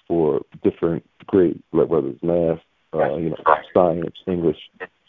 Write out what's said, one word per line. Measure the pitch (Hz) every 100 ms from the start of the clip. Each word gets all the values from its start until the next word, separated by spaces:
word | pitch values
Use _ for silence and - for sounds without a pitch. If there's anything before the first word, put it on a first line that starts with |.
| -
for | 85 78 69 - -
different | 101 - 85 80 - _ -
grades, | 98 85 - -
like, | 80 62
whether | 80 69
it's | 60
math, | 85 87 82 82 - _ _
uh, | 78 71 76
you | 82
know, | - 78 76 -
science, | 98 87 85 82 - -
English, | 87 82 78 - _ - _